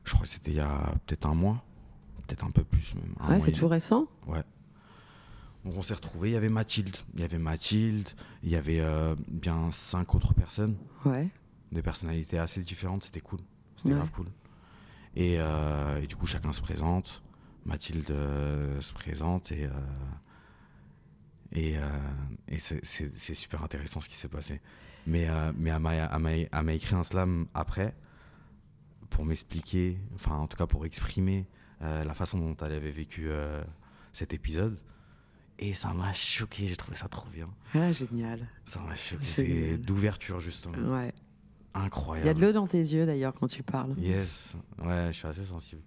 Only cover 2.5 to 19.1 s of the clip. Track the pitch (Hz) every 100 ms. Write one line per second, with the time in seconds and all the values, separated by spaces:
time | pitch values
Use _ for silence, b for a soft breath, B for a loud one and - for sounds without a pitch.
2.5 | - - - - - 82 - - 190 156
3.5 | 156 165 165 - 226 311 - - 80 -
4.5 | - - B B B B B B B B
5.5 | B 92 90 90 107 - 82 101 117 110
6.5 | 110 107 - 98 95 - - 85 82 80
7.5 | 80 - 107 113 107 95 - B B 87
8.5 | 82 73 82 80 78 80 76 - 80 87
9.5 | 82 82 - - 90 87 - - - -
10.5 | - 107 101 - - 139 131 175 - -
11.5 | - - 82 90 - 85 82 78 85 82
12.5 | 95 85 90 90 95 - - - 87 -
13.5 | - - - - 143 156 - 90 - B
14.5 | B B B B B B - 87 85 78
15.5 | 78 76 73 73 73 71 - 85 - 78
16.5 | 76 - 76 80 90 - - - B B
17.5 | B - 76 - 80 73 73 71 71 71
18.5 | 73 71 69 69 - -